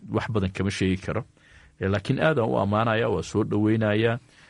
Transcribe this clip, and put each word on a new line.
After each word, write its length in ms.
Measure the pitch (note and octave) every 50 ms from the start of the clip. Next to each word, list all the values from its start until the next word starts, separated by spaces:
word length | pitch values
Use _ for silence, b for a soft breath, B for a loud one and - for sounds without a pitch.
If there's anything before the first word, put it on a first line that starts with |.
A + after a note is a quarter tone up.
| - -
wax 180 | G#2+ G#2+ F#2+ -
badan 200 | A2 G#2+ F#2+ F#2
kama 200 | - - F#2+ G2
sheegi 260 | F#2+ - G2+ F#2+ F#2 F#2 -
karo. 180 | - D#2 - - - _ b b b b b b b b b
Ee, 60 | -
laakiin 320 | F#2+ G2 G2+ G2 - C3 C#3
aad 180 | D#3 D#3+ D#3 B2+
aan 100 | A2+ A#2
u 80 | B2+
ammaanaya, 520 | A#2 G2+ G2+ G#2 G#2+ A2+ A#2+ A2 A2 A#2 A#2
waa 140 | G2+ E2 D#2+
soo 200 | - - G2+ F2+
dhoweynayaa. 760 | E2 G#2+ G#2 G#2+ G#2+ A2 A2 A2 G#2+ G#2 G#2+ A2+ A#2 A#2 B2 B B B B B